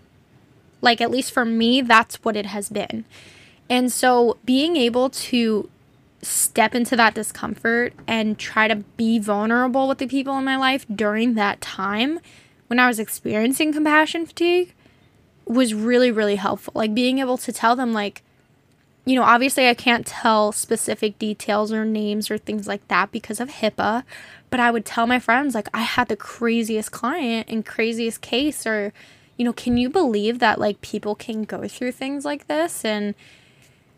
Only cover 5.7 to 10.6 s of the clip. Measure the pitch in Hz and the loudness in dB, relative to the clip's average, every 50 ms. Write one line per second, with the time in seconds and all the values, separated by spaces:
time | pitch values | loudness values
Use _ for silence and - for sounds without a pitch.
5.7 | _ _ _ _ _ _ _ _ _ _ - - - - - - - - 220 220 | _ _ _ _ _ _ _ _ _ _ -8 -4 -2 -2 -2 0 2 2 2 2
6.7 | - 247 240 - 262 226 226 214 - 214 214 - - - - 226 208 - - 226 | 2 -2 0 0 2 4 4 4 2 0 -6 -8 -8 -8 -8 -8 -8 -4 -2 0
7.7 | 233 233 240 - - - - - 226 226 214 214 208 - - - - 220 220 220 | 0 0 0 -2 -6 -10 -6 -4 -2 -2 0 -2 -4 -4 -8 -2 2 2 2 4
8.7 | 220 208 202 - _ - 226 226 226 226 202 214 202 202 214 226 233 240 254 254 | 2 -2 -4 -10 _ -2 0 2 2 0 0 0 -2 0 2 2 2 2 2 2
9.7 | 240 269 269 269 269 269 269 233 262 277 262 269 269 269 269 269 269 269 | 2 2 2 2 0 -2 -4 -4 -2 -4 -2 -2 -4 -2 -2 -2 0 2